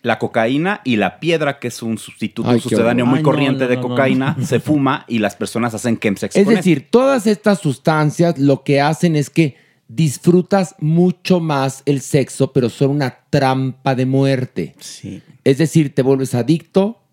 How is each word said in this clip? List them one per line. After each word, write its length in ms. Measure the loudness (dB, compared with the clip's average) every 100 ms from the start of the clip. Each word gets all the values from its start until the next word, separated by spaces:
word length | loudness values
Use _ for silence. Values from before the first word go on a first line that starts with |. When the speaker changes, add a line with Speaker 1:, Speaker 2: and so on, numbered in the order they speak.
| -2
Speaker 1:
La 140 | -2
cocaína 600 | -2 -2 0 -2 -2 -4
y 100 | -2 0
la 220 | 0 -2
piedra, 400 | -2 0 -2 -4
que 80 | -10
es 160 | -8
un 160 | -8 -8
sustituto 500 | -10 -10 -8 -4 0
Speaker 2:
Ay, 100 | 0
qué 40 | 2
Speaker 1:
sucedáneo 360 | 0 2 2
Speaker 2:
horror. 40 | 2
Speaker 1:
muy 80 | 2
Speaker 3:
Ay, 40 |
no, 40 | 2
Speaker 1:
corriente 360 | 2 0 0
Speaker 3:
no, 40 | 0
Speaker 1:
de 40 |
Speaker 3:
no, 80 | -2
no, 60 | -2
Speaker 1:
cocaína, 480 | 0 0 0 -2 -4
Speaker 3:
no. 80 | -2
Speaker 1:
se 140 | -2
fuma 440 | 0 0 2 -2 -4
y 100 | -2
las 160 | -2
personas 400 | -2 -6 -4 -4
hacen 240 | -2 -4 -2
chemsex 380 | -2 -2 -2 2
Speaker 2:
Es 80 |
Speaker 1:
con 100 | 4
Speaker 2:
decir, 240 | 4 2 0
Speaker 1:
eso. 80 | 2
Speaker 2:
todas 340 | 2 2 0 0
estas 320 | 0 0 0
sustancias 800 | -2 -2 0 2 0 2 0 2
lo 240 | 2 2
que 180 | 0 0
hacen 360 | 0 0 0 0
es 140 | -2
que 260 | 0 0 -2 _ _ _
disfrutas 880 | -2 -2 0 2 2 2 -2 -2 -4
mucho 640 | -2 2 2 0 -2 0
más 420 | 0 -2 -2 -4 -4
el 140 | -4
sexo, 500 | 0 -2 -2 -2 -2
pero 160 | 0 -2
son 200 | 0 -2
una 240 | 0 -4 -8 _
trampa 680 | 0 2 0 -2 -4 -2 -2
de 100 | 0
muerte. 680 | 2 2 0 -4 -8 -10 _
Speaker 3:
Sí. 440 | -20 -16 -14 -16 _ _
Speaker 2:
Es 160 | 0 2
decir, 340 | 2 2 0
te 100 | 0
vuelves 340 | 0 0 0 -2
adicto 640 | 0 -2 0 -2 -2 -6 _